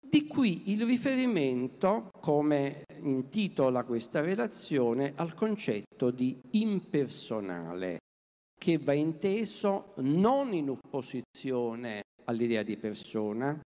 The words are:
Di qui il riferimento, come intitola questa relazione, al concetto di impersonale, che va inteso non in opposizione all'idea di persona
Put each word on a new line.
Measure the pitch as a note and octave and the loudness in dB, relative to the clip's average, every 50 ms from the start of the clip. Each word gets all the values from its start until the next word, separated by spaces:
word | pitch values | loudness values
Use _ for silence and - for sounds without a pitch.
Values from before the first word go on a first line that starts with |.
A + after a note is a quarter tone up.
Di | - - - D4+ D4 | -6 4 4 4 4
qui | - - - C4+ A3 E3 E3 - F#3+ | 4 2 4 4 4 4 0 -2 -2
il | G3+ G#3+ A#3 | 0 0 4
riferimento, | A#3 B3 A#3+ - C#4 C4 B3+ C4 B3 A3+ F3 C#3+ C3+ B2+ B2 B2+ B2+ - - - F#3 G3+ A#3 A3+ - - - | 2 2 2 2 2 2 2 2 2 2 2 2 2 2 0 -2 -2 -2 2 2 4 4 2 -2 -8 -16 -6
come | - - D3+ D3 D3 D3+ D3+ C#3+ C#3 C#3 C#3 - - _ - D3+ | 0 2 2 4 4 4 4 2 2 0 -4 -8 -16 _ -16 -8
intitola | - D3 C3+ C3 B2+ C3+ - A3 G#3 F3+ - - C#3 C3 B2+ B2 A#2+ | -2 -2 0 0 -2 -2 -2 0 0 0 2 2 2 4 4 2 0
questa | B2 A#2+ A#2 A2+ - - D#3 | 0 -2 -2 -2 -2 -2 -2
relazione, | D3 E3+ F#3+ G#3 A#3+ G#3+ - - - - D#3 C#3 B2 A#2 A#2 B2+ C#3 C#3+ C#3+ - | 0 0 0 -2 -2 -4 -4 -10 -8 -2 0 2 2 2 2 2 0 -2 -2 -4
al | E3 E3 D#3+ | -6 -6 -2
concetto | - A3 A3 G#3+ G#3 - - A2+ G#2 F#2+ _ - - C3+ B2 | -2 -2 -2 -2 -2 -2 -2 -2 -2 -4 _ -4 0 0 0
di | B2 B2 B2+ B2+ - - - - | 2 2 0 -2 -2 -4 -12 -2
impersonale, | - G#3+ A3 A3 G3+ F#3 E3+ - - D3+ C#3 A#2+ - - - - A#2 A2 G2+ F#2+ F2+ F2 E2+ E2 F2 F2+ F#2+ F#2 F2 D#2 _ _ _ _ _ _ _ _ _ _ _ _ | 0 2 2 2 0 0 -2 0 0 0 0 0 -4 -12 -8 -6 -4 -4 -4 -4 -6 -6 -6 -6 -6 -4 -4 -4 -4 -6 _ _ _ _ _ _ _ _ _ _ _ _
che | - - E3 D#3 | 0 0 0 2
va | C3 C3+ C#3+ | 2 2 2
inteso | D3 D3+ D#3+ D#3+ D#3+ - G3 F#3+ A3 A3+ G3+ - - - G3+ G3 G3+ - - - - | 2 2 0 -2 -2 -2 0 0 0 -2 -4 -6 -2 0 0 0 0 -4 -10 -8 -4
non | B2+ C3+ D3 E3+ F#3+ A3+ C4 C#4 C#4 B3+ G#3 | 0 2 4 4 6 4 4 2 0 0 -2
in | E3 D3 C#3 | -2 -2 -2
opposizione | C3 A2+ - - - C#3 B2+ - - B2+ A2 _ _ - - C3+ B2+ B2 A#2+ A#2 A2+ A#2 B2 A#2+ G#2+ G#2 G2+ _ _ _ - | -4 -6 -8 -8 -6 -6 -6 -4 -8 -8 -8 _ _ -10 -6 -4 -2 0 -2 -2 -4 -6 -8 -8 -8 -8 -10 _ _ _ -6
all'idea | - A#2+ A2+ A#2+ A#2 A#2 G#2+ G#2 | -4 -2 0 2 2 2 2 0
di | G#2 G#2+ | -2 -4
persona | - - A2 G#2 - - - - A2 G#2+ G#2 G#2 A2+ B2+ C#3 D3 D3+ C#3+ _ | -4 -4 -6 -6 -6 -12 -8 -4 -4 -2 -2 -2 -2 -2 -2 -4 -4 -10 _